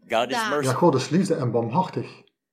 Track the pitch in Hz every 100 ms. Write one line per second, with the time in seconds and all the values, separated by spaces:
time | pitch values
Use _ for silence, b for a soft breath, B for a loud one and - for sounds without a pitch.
0 | - 113 123 233 214 147 131 127 175 131
1 | - 170 180 156 123 117 117 151 - -
2 | - - - _ _